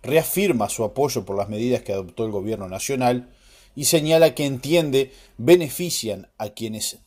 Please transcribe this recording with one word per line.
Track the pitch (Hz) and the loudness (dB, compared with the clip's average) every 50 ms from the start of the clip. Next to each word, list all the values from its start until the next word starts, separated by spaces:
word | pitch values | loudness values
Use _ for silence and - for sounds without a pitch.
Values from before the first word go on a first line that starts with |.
reafirma | - 120 139 160 160 - - 185 202 196 139 117 104 98 | -4 2 2 2 2 2 0 0 2 2 2 0 0 -2
su | - - 113 | -2 -4 -4
apoyo | 104 - 131 139 147 - - 95 | -4 0 0 -2 0 0 -4 -6
por | 101 98 | -4 -4
las | 101 98 101 | -4 -4 -4
medidas | 107 107 117 123 123 117 | -4 -4 -2 0 -2 -2
que | - - | -2 -4
adoptó | 98 98 95 87 - - 113 | -6 -6 -6 -10 -8 -6 -6
el | 110 | -4
gobierno | 104 101 95 107 110 104 98 92 | -4 -6 -4 -6 -6 -6 -8 -10
nacional | 92 98 - - 139 131 127 123 123 123 123 - _ _ _ - - _ _ _ _ | -10 -8 -6 -4 -4 0 2 2 0 0 -4 -10 _ _ _ -20 -20 _ _ _ _
y | 143 143 | -4 -2
señala | - 170 160 147 156 160 165 165 156 123 | 2 2 2 2 4 6 6 6 6 4
que | - 147 | 0 -2
entiende | 139 135 123 - 135 165 175 160 147 131 135 135 131 - - - _ _ - | -2 -2 -4 -2 2 2 2 2 2 2 0 0 0 -6 -20 -20 _ _ -4
benefician | 113 131 175 180 165 135 - - 180 170 - - - 110 101 95 95 _ _ _ | 6 6 6 6 6 -2 -6 -6 -6 -4 -4 -6 -4 -6 -8 -8 -10 _ _ _
a | 110 104 | -10 -10
quienes | - - 113 110 110 107 - - - - _ | -8 -8 -8 -8 -6 -6 -6 -8 -8 -10 _